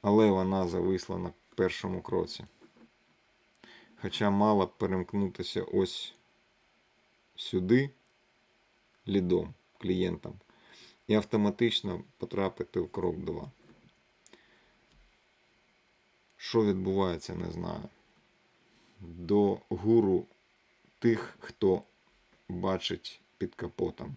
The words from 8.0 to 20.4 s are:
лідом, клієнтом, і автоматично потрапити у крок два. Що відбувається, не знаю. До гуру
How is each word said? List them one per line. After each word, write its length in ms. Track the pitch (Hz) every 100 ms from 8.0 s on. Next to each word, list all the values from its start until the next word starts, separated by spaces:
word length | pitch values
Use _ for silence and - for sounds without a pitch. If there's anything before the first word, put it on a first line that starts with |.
| _ _ _ _ _ _ _ _ _ _ -
лідом, 460 | 98 90 87 80 - _ _
клієнтом, 640 | 92 92 90 85 - 95 _ _ _ - - _ -
і 80 | 107
автоматично 880 | - 110 104 98 117 - 101 90 - _
потрапити 600 | - 98 95 - 87 -
у 80 | 80
крок 300 | - 90 80
два. 340 | 78 85 139 _ - - - _ _ _ _ - _ _ _ _ _ _ _ _ _ _ _ _ _ _ _ _ _ _ _ _
Що 280 | - 113 104
відбувається, 720 | 95 95 95 95 82 - 87
не 160 | 85
знаю. 380 | 82 85 82 - _ _ _ _ _ _ _ _ _ _ _
До 600 | 87 85 87 101 101 90 _
гуру 560 | 92 101 117 101 90 - _